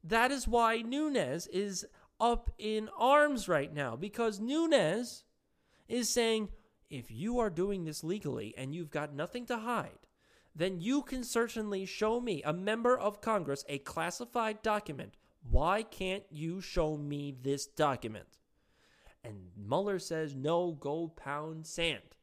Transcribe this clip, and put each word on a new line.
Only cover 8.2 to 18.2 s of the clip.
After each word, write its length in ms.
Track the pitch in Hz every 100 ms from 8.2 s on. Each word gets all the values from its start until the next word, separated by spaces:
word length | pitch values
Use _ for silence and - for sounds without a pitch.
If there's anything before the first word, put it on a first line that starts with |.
| 151 120 107 -
and 180 | 131
you've 160 | 160 156
got 240 | 151 147
nothing 320 | 143 160 247 240
to 120 | 240
hide, 480 | 220 233 - - _ _ _ _ _
then 260 | - 180 180
you 220 | 185 285
can 220 | - 262
certainly 600 | 233 233 233 233 214 196
show 360 | 190 - 214 240
me, 220 | 240 156
a 100 | 147
member 460 | 170 196 226 240 254
of 220 | 202 208
Congress, 440 | - 214 147 139 -
a 100 | 139
classified 840 | - - 165 - 240 240 220 214
document. 540 | 220 208 208 139 - _ _ _
Why 400 | 123 120 156 202
can't 420 | 220 - 190 190 -
you 300 | 151 160 190
show 360 | 180 180 156 151
me 360 | 147 143 143
this 340 | 131 131 139 -
document?" 720 | - 151 127 113 107